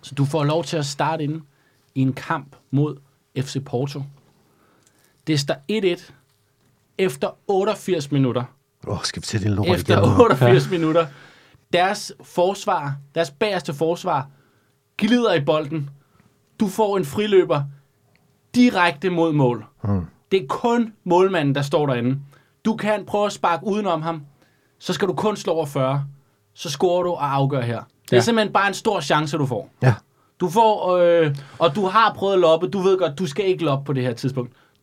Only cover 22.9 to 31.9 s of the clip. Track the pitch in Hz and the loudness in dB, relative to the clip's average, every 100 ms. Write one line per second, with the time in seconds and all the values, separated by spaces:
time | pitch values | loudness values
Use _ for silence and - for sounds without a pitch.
22.9 | 214 190 208 208 202 185 165 208 202 202 | -2 -2 -2 -2 -2 -2 -2 -2 -4 -2
23.9 | 165 160 165 143 _ _ _ _ _ - | -2 -4 -8 -12 _ _ _ _ _ -8
24.9 | 160 190 147 190 202 208 165 151 143 131 | -4 -2 0 -2 -2 -2 -2 -2 -2 0
25.9 | 143 143 - _ _ _ _ 165 143 185 | -2 -4 -12 _ _ _ _ -10 -2 0
26.9 | 175 180 170 143 139 139 135 117 113 - | 2 0 -2 -2 0 0 0 -4 -6 -10
27.9 | _ - - - 226 208 170 196 196 226 | _ 2 2 4 2 2 2 0 0 -2
28.9 | 196 147 156 151 156 135 113 - _ 127 | -2 0 0 0 -4 -4 -4 -8 _ 2
29.9 | 110 _ _ _ _ 180 185 220 208 180 | 2 _ _ _ _ -2 4 4 2 0
30.9 | 180 175 170 156 143 - - 165 151 190 | 4 6 6 4 0 -10 0 0 2 2